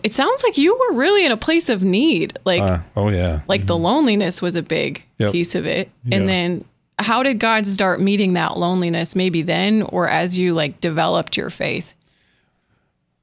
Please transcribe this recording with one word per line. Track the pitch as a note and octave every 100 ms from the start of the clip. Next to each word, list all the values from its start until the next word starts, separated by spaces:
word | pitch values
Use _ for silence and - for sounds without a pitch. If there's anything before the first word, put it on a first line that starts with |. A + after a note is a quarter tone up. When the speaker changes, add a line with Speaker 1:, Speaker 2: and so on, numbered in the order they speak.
Speaker 1:
it | A3
sounds | - C#4 C5+
like | A#4+ C#4
you | D#4
were | B4+ B4+ B3
really | D4+ G#4 E4+
in |
a | G#3+
place | - E4 E4
of | G#3
need, | F#3 F#3+ D#4+ F#3+ D#3+ - F#3+
like, | E3+
Speaker 2:
Uh, | G2 F2+ E2+ -
oh, | G#2
yeah. | F#2 F2 D#2 -
Speaker 1:
like, | G3 G2
the |
Speaker 2:
Mm-hmm. | E3+
Speaker 1:
loneliness | E3+ C#4 C#4 G#3 F3+ F3+
was | F3 E3+
a |
big | D3+ D#3+ C#3+ D3 - -
Speaker 2:
Yep. | G#2
Speaker 1:
piece | F3 F3 F3+
of | D#3
it. | - F#3+ _ B2
And | G3
Speaker 3:
Yeah. | F#3+
Speaker 1:
then | F#3 F3 F3 - _ _ -
how | G#3 A#3
did | C4 A#3
God | A3+ A3 G3+
start | F#3+ F#3+ -
meeting | G3 G3+ G3
that | F3 D#3+ -
loneliness, | F3 F3 E3+ E3+ E3 F#3
maybe | F#3 E3
then | E3 E3 G3 G#3+
or | - F3+ E3+
as | D#3+ F3 F3+
you, | F3+
like, | E3 D3+ -
developed | F3 D#3+ D#3+ E3+ - -
your | -
faith? | - - D3+ - _ _ _ _ _ _ _ _ _ _ _ _ _